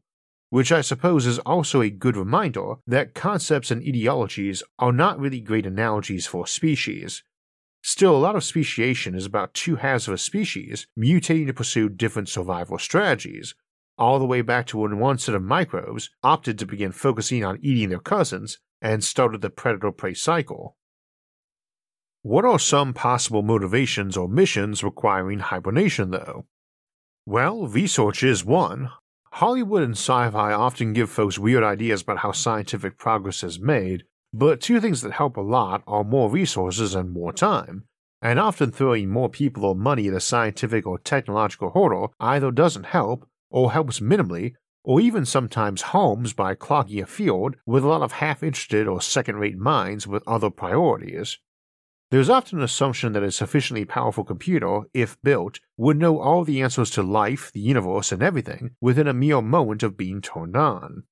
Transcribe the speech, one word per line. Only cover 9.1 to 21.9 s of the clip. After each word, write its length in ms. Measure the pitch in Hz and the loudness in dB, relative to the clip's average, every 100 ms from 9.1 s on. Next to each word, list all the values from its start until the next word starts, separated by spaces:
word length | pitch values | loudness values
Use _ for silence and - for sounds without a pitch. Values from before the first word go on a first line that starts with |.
is 120 | 90 98 | -6 -4
about 280 | 107 - | -4 -4
two 220 | - - 139 | -6 -4 -2
halves 320 | 135 123 - | 0 0 -2
of 60 | |
a 40 | 92 | -6
species 720 | - 202 214 95 - 110 - - | -4 -4 -4 -6 -10 -14 -12 0
mutating 500 | 120 175 - 160 143 | 4 4 4 0 0
to 60 | |
pursue 360 | 127 120 113 107 | -4 -2 0 0
different 400 | 95 113 113 95 | 0 -4 -2 -6
survival 500 | 101 90 87 87 87 | -6 -6 -6 -6 -8
strategies, 760 | - 175 202 120 92 - - - _ _ _ - | -2 0 2 -2 -4 -14 -16 -18 _ _ _ 0
all 220 | 117 135 | 4 4
the 60 | 131 | 2
way 160 | 123 | 0
back 260 | 117 123 120 | 2 0 0
to 100 | 110 | -2
when 220 | 107 104 | -2 0
one 180 | 131 127 | 0 0
set 180 | - 101 | -2 -2
of 80 | |
microbes 640 | 92 160 170 92 95 117 - - | 0 0 0 -6 -8 -10 -12 -2
opted 340 | 127 156 127 107 | 2 2 0 -6
to 60 | 95 | -8
begin 280 | 101 98 | -6 -6
focusing 500 | - 135 113 101 123 | -2 -2 0 -2 -2
on 160 | 98 98 | -2 -2
eating 280 | 143 123 101 | 0 2 0
their 100 | 87 | -2
cousins 600 | - 208 156 92 107 - _ _ | -2 0 0 -4 -10 -14 _ _
and 220 | 110 110 | -2 -2
started 380 | - - 120 110 | 0 2 2 0
the 80 | 98 | -8
predator-prey 640 | - 123 101 104 - 95 | -4 -2 0 -2 -4 -8
cycle. 640 | 87 - 170 - - - _ _ _ _ _ _ _ _ _ _ _ _ | -4 -2 -2 -2 -10 -16 _ _ _ _ _ _ _ _ _ _ _ _